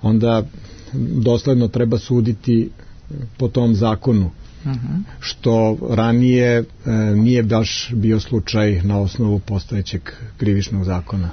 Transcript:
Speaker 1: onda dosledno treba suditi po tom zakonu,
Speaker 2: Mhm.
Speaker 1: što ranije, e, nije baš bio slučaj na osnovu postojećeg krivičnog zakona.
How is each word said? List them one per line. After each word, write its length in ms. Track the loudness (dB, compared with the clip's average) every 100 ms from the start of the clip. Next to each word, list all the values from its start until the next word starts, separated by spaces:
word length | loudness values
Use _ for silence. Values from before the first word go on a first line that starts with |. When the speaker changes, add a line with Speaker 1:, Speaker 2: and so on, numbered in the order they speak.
Speaker 1:
onda 420 | 2 2 4 2 -2 -10 -18 -18 -10 -6 -2 0
dosledno 520 | 2 2 2 2 2
treba 300 | 0 0 0
suditi 720 | 0 0 2 -2 2 2 0 -8 -20 -20 -14 -12 -12 -4
po 100 | -2
tom 280 | 2 2 4
zakonu, 560 | 2 0 2 2 2 -4 -20 -10
Speaker 2:
Mhm. 320 | -6 -6 -4 -6 -6 -12
Speaker 1:
što 580 | -12 -4 0 2 2 0 -2
ranije, 680 | 0 2 4 4 4 4 2
e, 60 | -2 -8 -2 0 2 4
nije 280 | 4 4
baš 460 | 2 0 0 -4 -6
bio 260 | -2 2 0
slučaj 640 | 0 -4 -2 0 2 2
na 160 | 0 0
osnovu 400 | -2 0 0 0
postojećeg 600 | -2 -6 -4 -6 -6 -8 -10 -16 -18 -4
krivičnog 460 | 0 0 0 -4 -2
zakona. 440 | -4 -4 -4 -4